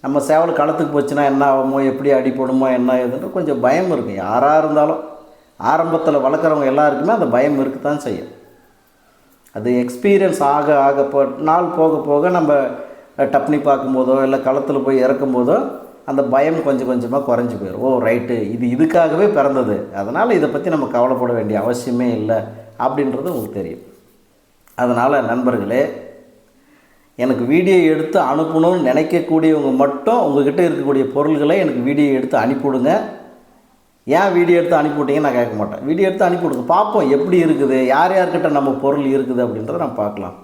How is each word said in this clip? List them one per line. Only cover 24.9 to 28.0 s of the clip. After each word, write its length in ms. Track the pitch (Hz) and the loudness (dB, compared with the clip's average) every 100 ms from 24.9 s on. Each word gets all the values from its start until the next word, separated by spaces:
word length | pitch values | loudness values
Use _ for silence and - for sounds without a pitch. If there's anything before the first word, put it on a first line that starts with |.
| 117 127 143 | 2 2 0
நண்பர்களே, 640 | 123 120 123 120 98 123 156 - - - - _ _ _ _ _ _ _ _ | -2 -2 0 -2 -2 -2 -2 -6 -16 -20 -20 _ _ _ _ _ _ _ _
எனக்கு 300 | - 123 123 | -6 -2 0
வீடியோ 480 | 120 156 180 185 160 | 2 2 4 4 4
எடுத்து 280 | 156 | 2